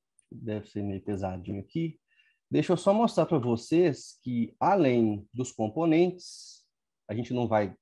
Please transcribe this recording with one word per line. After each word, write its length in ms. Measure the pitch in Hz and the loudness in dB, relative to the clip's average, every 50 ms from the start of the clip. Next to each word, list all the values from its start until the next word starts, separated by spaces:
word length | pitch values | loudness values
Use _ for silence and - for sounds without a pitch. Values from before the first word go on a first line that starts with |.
| _ _ _ _ _ _ | _ _ _ _ _ _
deve 380 | - 123 127 113 107 107 104 - | -18 -12 -8 -6 -6 -8 -8 -8
ser 140 | - 104 | -8 -6
meio 200 | 101 101 98 98 | -6 -6 -6 -6
pesadinho 580 | - - 104 92 98 95 95 90 87 98 101 98 | -6 -6 -6 -4 -4 -6 -6 -8 -8 -8 -8 -10
aqui, 380 | 101 - - 160 165 160 156 _ _ _ _ _ _ _ _ _ _ - | -10 -8 -6 -6 -6 -6 -8 _ _ _ _ _ _ _ _ _ _ -2
deixa 240 | 139 147 151 - | -2 0 2 2
eu 40 | 180 | 0
só 180 | 170 - 202 196 | 2 2 2 2
mostrar 320 | 220 233 220 - - 160 | 4 2 2 2 0 0
pra 120 | - 175 139 | 2 0 0
vocês 800 | 117 123 117 113 - - 160 170 180 170 131 - - - - _ | 2 0 -2 -2 -2 0 2 4 4 4 2 -2 -8 -16 -20 _
que, 320 | - 127 123 117 117 - - - | -8 -4 -2 -2 -2 -4 -4 -2
além 680 | - 165 196 196 160 131 123 120 113 107 104 101 101 - - | 0 2 4 4 4 4 4 4 4 2 0 -2 -8 -10 -8
dos 160 | 117 127 - | -8 -8 -6
componentes, 1120 | - - 110 107 - 160 165 170 156 165 180 180 180 180 - - - - - - - - _ _ _ _ _ _ _ _ _ - | -4 -4 -4 -4 -2 0 2 4 4 4 4 2 0 -4 -12 -18 -18 -20 -20 -20 -20 -20 _ _ _ _ _ _ _ _ _ -8
a 60 | 107 | -6
gente 200 | 117 117 - 127 | -6 -4 -2 -2
não 140 | 123 120 107 | -2 0 2
vai 260 | 110 107 104 95 - - | 2 2 2 0 -4 -8